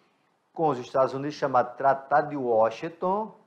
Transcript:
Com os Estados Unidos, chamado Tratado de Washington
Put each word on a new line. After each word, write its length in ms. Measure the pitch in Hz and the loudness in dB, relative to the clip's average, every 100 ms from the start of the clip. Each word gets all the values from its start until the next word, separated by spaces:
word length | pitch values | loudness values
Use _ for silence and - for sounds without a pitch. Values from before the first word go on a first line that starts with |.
| _ _ _ _ _ | _ _ _ _ _
Com 140 | - 160 | -2 -2
os 100 | 123 | -2
Estados 340 | 120 139 131 | -2 0 0
Unidos, 240 | 135 143 147 | 0 -8 -4
chamado 400 | 147 127 120 - | 0 2 0 0
Tratado 540 | 135 131 - 143 147 | 0 0 0 0 0
de 60 | 143 | -4
Washington 1000 | 123 113 110 - 165 165 185 196 214 - | 0 4 2 0 -10 -6 -4 -4 -6 -14